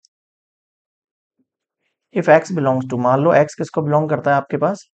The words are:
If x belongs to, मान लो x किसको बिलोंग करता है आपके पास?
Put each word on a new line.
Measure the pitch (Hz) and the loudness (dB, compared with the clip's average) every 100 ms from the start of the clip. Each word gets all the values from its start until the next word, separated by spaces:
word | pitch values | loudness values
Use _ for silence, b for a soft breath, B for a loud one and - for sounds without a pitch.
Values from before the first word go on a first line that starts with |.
| _ _ _ _ _ _ _ _ _ _ _ _ _ _ _ _ _ _ _ _ _ | _ _ _ _ _ _ _ _ _ _ _ _ _ _ _ _ _ _ _ _ _
If | - - | -4 4
x | 160 - 180 | 4 2 -4
belongs | 135 131 127 | 0 -2 -2
to, | 127 | -2
मान | 123 135 | 0 2
लो | 156 | 2
x | 143 151 - | 2 2 -4
किसको | 156 - | -8 -6
बिलोंग | 151 151 156 | -2 -2 -2
करता | 147 131 | -4 0
है | 139 | -2
आपके | 135 143 | -2 -4
पास? | 151 196 - | -4 -6 -12